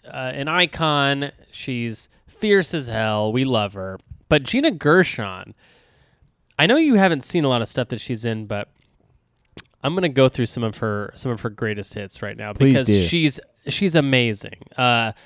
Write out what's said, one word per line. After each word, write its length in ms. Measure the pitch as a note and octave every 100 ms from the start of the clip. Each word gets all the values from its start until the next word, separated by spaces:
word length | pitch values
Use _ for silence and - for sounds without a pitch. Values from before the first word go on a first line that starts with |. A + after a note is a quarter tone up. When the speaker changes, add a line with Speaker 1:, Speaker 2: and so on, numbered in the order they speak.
| B2
Speaker 1:
uh, 260 | C#3 C3
an 140 | C#3 C#3+
icon. 800 | E3+ F3 - D#3+ D3 C#3 C#3 C#3 _ _
She's 580 | - - B2 A#2 A2 - _ _
fierce 460 | _ G#3+ G3+ F3
as 120 | E3 B2
hell. 460 | A2+ A2 G#2+ G#2+
We 120 | A#2
love 300 | C3+ A#2+ G2+
her. 240 | G2+ F#2+ F#2+ _ - _
But 140 | D3+
Gina 260 | C3+ B3 D#4
Gershon, 840 | F3 D3 F3 F#3 - G#2 F#2 G2 - _ _ _ _ _ _ _ _ _ -
I 80 | D#3+
know 100 | C#4
you 180 | D#4+
haven't 280 | A3 F#3+ D#3
seen 220 | - F3+
a 40 | C#3+
lot 120 | B2
of 80 | A2
stuff 200 | - B2
that 120 | A#2
she's 240 | - A#2
in, 220 | A2+ A2 G#2+
but 220 | G#2 G#2 _ _ _ _ _ _ _ _ - - _
I'm 120 | C3+
gonna 140 | F3+ F3
go 200 | C3 C3
through 160 | - A#2
some 160 | -
of 140 | A2+ G#2
her, 320 | A2 G#2 G#2 -
some 160 | C3
of 80 | A#2
her 100 | A#2
greatest 420 | G#2 A2+ G#2 G2
hits 280 | G#2+ G2 -
right 140 | G#2 A2
now 160 | G#2+
Speaker 2:
Please 180 | G#2 C#3
Speaker 1:
because 140 | C3+ A#2+
Speaker 2:
do. 160 | G2+
Speaker 1:
she's, 380 | F2 E3+ D#3 - - _ -
she's 260 | - G3+
amazing. 680 | D#3+ C#3 C3 A#2+ G#2 - - - -
Uh, 340 | B2 A#2+ A2+ -